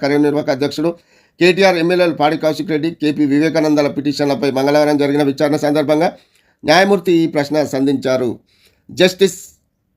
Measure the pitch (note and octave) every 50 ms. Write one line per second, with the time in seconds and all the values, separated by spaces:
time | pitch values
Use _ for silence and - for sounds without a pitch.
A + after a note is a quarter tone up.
0 | D3 C#3 D3 D3 D3 D3 C#3+ D3 D3+ D#3 C#3 C3 C#3+ C#3 - D#3 D3+ E3+ E3+ -
1 | _ _ _ _ _ _ _ - E3+ F3+ F3 F#3 F#3+ F#3+ F3+ E3+ E3 E3+ F3+ F3
2 | F3+ E3+ D#3 D3 D3 D#3 D#3+ C#3+ D#3+ D#3 D3 D#3 D3+ - D#3 D3+ D3 E3 E3+ -
3 | D3 D3+ C#3+ D3 D3+ C3+ C#3 D3 D#3+ D#3+ C#3 D#3+ D3+ D#3 D3+ D3 C#3+ C#3 - C#3
4 | C3 D3 C#3 - D3 C#3+ C#3 A2+ C#3+ C#3 B2 C3 C3+ C#3+ C#3+ D3+ D3+ D3 D3+ C#3
5 | C#3+ C#3 C#3+ D3 D3 C#3 C3+ C#3 D#3 C#3+ D3+ C#3+ D3 D3 D3 D#3 D3 C3+ D3+ D3+
6 | E3+ - - - _ _ _ _ _ _ _ _ - - D#3 F3+ G3 G3 G#3 F#3
7 | E3+ F#3+ E3+ E3 E3 D#3 - D3+ C#3 - D3+ D3+ C#3+ C3+ D3+ C3+ C3+ C#3 C#3 B2+
8 | - C3 B2+ B2+ B2+ A#2 - - _ _ _ _ _ _ _ _ _ - C3 A#2+
9 | F3+ F3+ F3+ - F#3+ F#3+ - - - - _ _ _ _ _ _ _ _ -